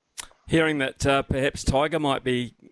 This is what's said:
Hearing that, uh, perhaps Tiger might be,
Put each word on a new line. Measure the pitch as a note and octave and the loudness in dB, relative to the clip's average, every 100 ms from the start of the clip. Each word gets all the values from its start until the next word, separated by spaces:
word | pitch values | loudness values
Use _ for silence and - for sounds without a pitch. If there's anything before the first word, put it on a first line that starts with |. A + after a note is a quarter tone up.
| _ - - _ - | _ -18 -18 _ -2
Hearing | E3 D#3+ D3 | 2 2 0
that, | C3+ - C#3 | -2 0 2
uh, | C#3 | 2
perhaps | - C#3 C#3 - - | 0 -2 -2 -2 0
Tiger | C3+ D3+ D#3+ | 2 2 0
might | C#3+ C3 | 0 0
be, | B2+ B2 A#2+ - - | 0 -2 -4 -12 -14